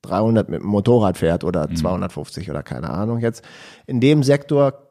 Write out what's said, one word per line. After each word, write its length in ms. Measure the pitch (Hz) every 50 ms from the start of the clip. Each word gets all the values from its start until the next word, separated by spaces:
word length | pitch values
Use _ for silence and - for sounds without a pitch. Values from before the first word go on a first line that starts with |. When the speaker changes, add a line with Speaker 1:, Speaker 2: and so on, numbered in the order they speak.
Speaker 1:
dreihundert 460 | - - 90 98 107 113 113 110 - -
mit 120 | - 76
dem 80 | - 98
Motorrad 500 | 101 101 98 120 120 123 107 95 90 -
fährt 260 | 92 82 85 85 -
oder 240 | 90 90 85 76 73
Speaker 2:
Mhm. 80 | -
Speaker 1:
zweihundertfünfzig 720 | 82 78 87 92 - - 82 - 76 76 - - - 90 98
oder 120 | 71 73
keine 280 | 69 - - 62 76 76
Ahnung 280 | 64 87 104 113 117 117
jetzt. 240 | 117 117 113 - - - - - - - - - _
In 140 | - 135 120
dem 220 | 120 139 151 151
Sektor 520 | 135 135 143 143 - - 156 139 139 135 131 - _ _